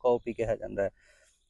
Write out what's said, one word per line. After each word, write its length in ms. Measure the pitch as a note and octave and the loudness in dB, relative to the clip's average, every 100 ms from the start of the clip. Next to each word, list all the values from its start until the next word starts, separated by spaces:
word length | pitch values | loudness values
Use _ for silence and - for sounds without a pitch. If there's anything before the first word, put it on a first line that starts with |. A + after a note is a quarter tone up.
ਕਾਊਪੀ 320 | B2 A#2+ A#2+ | 2 2 0
ਕਿਹਾ 240 | A2+ A2+ A2 | -4 -2 -2
ਜਾਂਦਾ 260 | G#2 G2+ | -4 -2
ਹੈ। 80 | G2 - _ _ _ _ | -4 -4 _ _ _ _